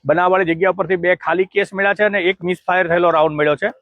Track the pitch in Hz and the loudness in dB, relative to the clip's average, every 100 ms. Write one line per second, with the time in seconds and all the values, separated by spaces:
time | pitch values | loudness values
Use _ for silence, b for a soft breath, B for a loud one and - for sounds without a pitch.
0 | 139 160 180 185 175 160 185 185 170 185 | 0 0 2 2 0 0 0 0 -2 -2
1 | 175 180 - 175 190 202 196 190 196 202 | 0 -2 -2 -2 -2 -2 -4 -2 -2 0
2 | 208 202 175 190 170 180 - 180 175 175 | 0 0 -2 -2 -6 -6 -2 0 0 2
3 | 175 160 156 151 151 147 208 - | 2 2 2 2 0 0 -4 -6